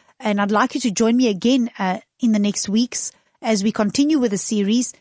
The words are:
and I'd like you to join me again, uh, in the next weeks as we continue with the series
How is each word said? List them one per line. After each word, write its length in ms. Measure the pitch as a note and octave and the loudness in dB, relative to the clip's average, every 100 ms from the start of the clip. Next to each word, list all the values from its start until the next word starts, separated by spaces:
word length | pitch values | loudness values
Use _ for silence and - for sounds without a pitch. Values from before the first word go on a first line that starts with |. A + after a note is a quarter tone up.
| _ - | _ -8
and 180 | A3+ G3+ | -4 -2
I'd 120 | G3+ | 0
like 220 | G#3 B3+ | 2 0
you 60 | C#4+ | 0
to 100 | B3 | -2
join 260 | F#3 A3+ A#3+ | 0 2 2
me 100 | B3 | 2
again, 420 | F#3+ A#3 C4 A#3 - | 0 2 2 0 -4
uh, 220 | F#3+ F#3+ - - | -4 -4 -8 -4
in 100 | A#3+ | 0
the 80 | G#3+ | 2
next 300 | G#3 - - | 0 -2 -2
weeks 420 | G#3+ B3 - - - _ _ | 0 0 -4 -8 -10 _ _
as 200 | A3+ A3 | -2 0
we 120 | G#3 | 0
continue 460 | - G#3 - D4 D#4 | 0 -2 2 2 2
with 120 | A#3+ | 2
the 60 | G3 | 0
series 560 | - G#3+ G3 A#3+ A#3+ - | -2 -2 0 0 -2 -8